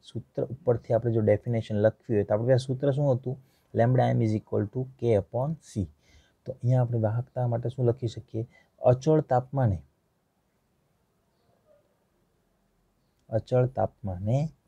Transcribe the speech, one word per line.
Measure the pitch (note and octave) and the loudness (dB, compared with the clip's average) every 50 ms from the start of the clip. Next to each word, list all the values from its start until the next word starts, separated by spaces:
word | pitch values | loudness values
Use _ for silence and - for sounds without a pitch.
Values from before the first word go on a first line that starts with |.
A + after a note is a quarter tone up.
સૂત્ર | _ - - A#2+ B2 _ _ - C3+ | _ -12 -14 -14 -14 _ _ -8 -8
ઉપરથી | B2+ B2 - - - A#2+ A2+ - - B2 | -8 -8 -8 -2 -2 -2 -2 0 -2 -2
આપણે | A2+ A#2 A#2+ A2+ | 0 0 0 0
જો | A2+ | 2
ડેફિનેશન | A2 G#2+ G#2+ G2+ - - A#2+ A2+ A2 - A2 | 4 4 2 2 0 -4 -4 -4 -4 -4 -2
લખવી | G#2 G#2 A2 - _ _ - A#2+ | 2 2 2 2 _ _ -2 0
હોય | G#2 G2+ | 0 0
તો | - G#2+ | 0 0
આપણી | G#2+ A#2 B2 | -2 2 2
પાસે | C3 B2+ C3 | 2 2 2
સૂત્ર | C3+ C3 B2+ C#3+ C#3+ | -2 -6 -2 0 -2
શું | C3+ C3+ D3 C#3+ B2+ | 0 0 0 0 0
હતું? | B2 - B2+ C3 - - _ _ _ _ _ _ | 0 -2 -6 -10 -10 -14 _ _ _ _ _ _
Lambda | A2 A2+ A#2+ B2+ B2 A#2+ A#2+ B2 | 0 2 2 4 2 2 2 2
m | B2 | 2
is | A#2+ A2 G#2+ | 2 2 0
equal | A2 - _ - G#2+ G#2+ | -2 -4 _ -2 -2 -2
to | G2+ - B2+ B2+ C3 - _ | -2 -4 -8 -8 -8 -10 _
K | - A#2 A2+ G2+ | 0 2 2 2
upon | F#2 _ - A#2 C3 D3 E3 | 2 _ -6 -4 -4 -4 -6
C. | D3 _ - - A2 F#2+ D#2 - _ _ _ _ - _ _ _ _ _ | -8 _ -10 -6 -6 -6 -6 -6 _ _ _ _ -20 _ _ _ _ _
તો | - | -14
અહીંયા | - - - A#2+ B2+ B2+ | -12 -4 0 2 2 2
આપણે | B2 A#2 A#2+ A#2 | 2 0 0 0
વાહકતા | A2 G#2+ G#2+ A#2 B2+ - _ B2+ B2 A#2+ | 0 0 0 -2 -6 -6 _ -4 -2 -2
માટે | A#2 A#2 A#2+ A#2+ | -2 -2 -4 -6
શું | A#2+ - B2+ | -4 0 0
લખી | B2 C#3 C3 - A2+ | 0 0 0 -4 -8
શકીએ? | - - - _ - A2+ A2+ - _ _ _ _ _ _ - | -8 -8 -18 _ -8 -8 -8 -8 _ _ _ _ _ _ 2
અચળ | - B2 B2+ - D#3 D#3 D#3 | 2 2 4 4 2 2 2
તાપમાને, | C#3+ _ C3 B2 B2+ C3 - C#3 C3 A2+ F#2+ D#2+ - _ _ _ _ _ _ _ _ _ _ _ _ _ _ _ _ _ _ _ _ _ _ _ _ _ _ _ _ _ _ _ _ _ _ _ _ D5+ D5+ _ _ _ _ _ _ _ _ _ _ _ _ _ _ _ _ _ _ _ _ _ _ _ _ _ _ _ _ _ _ _ | 2 _ 0 0 0 -2 -4 0 0 0 0 -2 -6 _ _ _ _ _ _ _ _ _ _ _ _ _ _ _ _ _ _ _ _ _ _ _ _ _ _ _ _ _ _ _ _ _ _ _ _ _ _ _ _ _ _ _ _ _ _ _ _ _ _ _ _ _ _ _ _ _ _ _ _ _ _ _ _ _ _ _ _ _
અચળ | A#2 A2 - - - B2+ B2+ | -4 -4 -4 0 2 2 2
તાપમાને | B2+ - - G2 - _ _ - G2+ F#2 F2 G2 G#2 A#2 C#3 D3 D#3+ - _ _ | 2 0 -2 -4 -4 _ _ -10 -10 -8 -6 -4 -2 0 0 -2 -4 -6 _ _